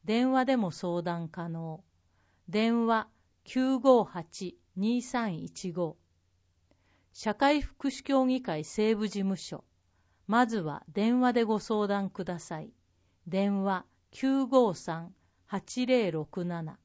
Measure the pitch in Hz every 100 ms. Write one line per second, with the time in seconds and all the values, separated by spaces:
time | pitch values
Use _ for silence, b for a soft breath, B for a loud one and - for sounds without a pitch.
0 | - 226 254 262 254 254 190 - 180 170
1 | 170 170 160 - 170 165 165 160 _ _
2 | _ _ _ _ - 208 226 233 226 226
3 | - _ _ _ - 254 262 262 269 247
4 | 196 180 160 - 180 - _ 185 208 240
5 | 247 247 226 165 165 - 185 170 165 -
6 | _ _ _ _ _ _ _ _ _ _
7 | _ - 220 208 277 294 - - 277 -
8 | - 269 262 254 254 156 156 - 214 220
9 | 214 202 196 190 - 151 _ _ _ _
10 | _ _ - 226 240 226 156 143 - 196
11 | 220 247 254 240 226 214 - 214 208 202
12 | 190 - 185 175 - 156 156 _ _ _
13 | _ _ - 190 202 202 196 185 - _
14 | _ - 262 269 254 262 233 165 - 165
15 | 170 - _ _ _ 196 - 254 247 254
16 | 202 160 151 - 175 170 160 -